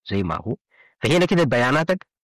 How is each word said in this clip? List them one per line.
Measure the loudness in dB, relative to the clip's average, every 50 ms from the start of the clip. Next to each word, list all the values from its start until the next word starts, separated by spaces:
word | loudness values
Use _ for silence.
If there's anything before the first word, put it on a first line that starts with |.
| _
زي | -6 -4 -4 -4
ما | -4 -6
هو، | -6 -6 -8 -10 -10 _ _ _ _ _ _ _ _
فهنا | -2 0 2 2 2
كده | 2 2 2 2
بياناتك | 2 2 0 0 2 0 0 0 -2 -2 -4 -6 _ _ _